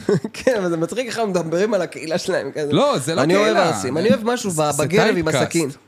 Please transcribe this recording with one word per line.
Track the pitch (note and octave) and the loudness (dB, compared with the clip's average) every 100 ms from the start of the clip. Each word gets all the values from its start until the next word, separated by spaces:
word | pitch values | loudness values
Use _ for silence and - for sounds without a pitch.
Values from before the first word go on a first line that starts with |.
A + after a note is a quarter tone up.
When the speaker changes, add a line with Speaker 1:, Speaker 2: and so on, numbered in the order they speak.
| - | 0
Speaker 1:
<laughs> | G3+ A3 | -2 -2
כן, | - - A3+ | -2 0 0
אבל | F3+ | 0
זה | E3 | -2
מצחיק | E3 G3 B3 | -2 -4 -4
איך | G#3+ | -2
מדברים | G#3+ F3+ D#3+ E3 G#3+ | 0 0 0 0 0
על | G3+ | 0
הקהילה | D#3+ C3 D#3 F3 | -2 -6 -4 -4
שלהם, | - D#3+ C3+ | -2 -2 -2
כזה. | C#3 D3 | -6 0
Speaker 2:
לא, | D3 C#4+ G#3+ | 2 2 0
זה | B2+ | -2
לא | E3 | 0
Speaker 1:
"אני | D3 G3 | 2 4
אוהב | |
Speaker 2:
קהילה. | G#3+ G#3+ - | 4 2 2
Speaker 1:
ערסים, | A2 B2+ D3 | 0 -2 0
אני | G#3 | 2
אוהב | C4 | 2
משהו | A3 B3 G#3 | 0 -4 -2
Speaker 2:
זה, | D#3 | 0
Speaker 1:
ב-, | D3+ | 0
Speaker 2:
זה | C#3+ | 0
Speaker 1:
בגרב | C#3 F#3 G#3+ | 0 2 2
עם | |
Speaker 2:
טייפקאסט. | F3+ D#3 C#3+ | 2 0 0
Speaker 1:
הסכין." | - E3+ C#3+ - | 0 0 -2 -6